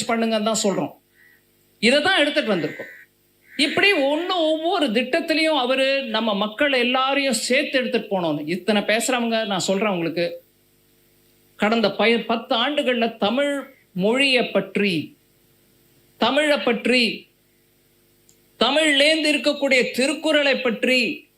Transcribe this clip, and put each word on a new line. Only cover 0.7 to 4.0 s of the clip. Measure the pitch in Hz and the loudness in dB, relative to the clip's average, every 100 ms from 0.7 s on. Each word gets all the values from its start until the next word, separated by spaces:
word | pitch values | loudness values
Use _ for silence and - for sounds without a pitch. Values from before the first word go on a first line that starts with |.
| 165 143 - _ _ - _ _ _ _ _ | -2 -4 -8 _ _ -20 _ _ _ _ _
இதை | 220 285 | 2 4
தான் | 370 370 | 2 2
எடுத்துட்டு | 285 302 220 | 2 0 0
வந்திருக்கோம். | 180 147 - - - - _ _ _ _ - | -2 -2 -8 -14 -18 -20 _ _ _ _ -2
இப்படி | 302 370 392 | 0 2 2
ஒண்ணு | 349 | 2